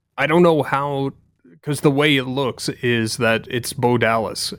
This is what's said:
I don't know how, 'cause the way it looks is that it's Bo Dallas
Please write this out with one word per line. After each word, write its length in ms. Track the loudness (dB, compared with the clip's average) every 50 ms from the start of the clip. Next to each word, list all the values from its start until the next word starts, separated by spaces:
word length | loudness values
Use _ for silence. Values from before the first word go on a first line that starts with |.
| _ _ _
I 100 | -4 0
don't 160 | 2 4 4 6
know 200 | 6 4 2 0
how, 500 | 0 -2 -2 -2 -2 -2 -2 -4 -4 -6 _ _ _ _ _ _ -20 -20 _ -8
'cause 180 | -6 -4 0
the 100 | 2 2
way 260 | 2 4 2 4 2
it 80 | 2 0
looks 440 | -2 -4 -4 -2 -4 -4 -6 -8 -8
is 480 | -6 -4 -2 0 0 0 0 -2 -2
that 300 | -2 0 0 0 0 -2 -6
it's 220 | -8 -6 -6 -8 -4
Bo 260 | -2 0 0 2 2
Dallas 540 | 2 2 0 0 -2 -4 -6 -8 -8 -10 -10